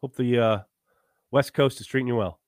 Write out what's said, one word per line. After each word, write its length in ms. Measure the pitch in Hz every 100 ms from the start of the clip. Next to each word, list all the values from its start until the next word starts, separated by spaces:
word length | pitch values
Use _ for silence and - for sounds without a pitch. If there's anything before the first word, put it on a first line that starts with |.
Hope 160 | 135 -
the, 220 | 123 120
uh, 200 | 113 107 98 _ _ _ _ _ _
West 240 | 131 139
Coast 260 | - 139 -
is 60 | -
treating 220 | 135 127
you 80 | 120
well. 240 | 98 82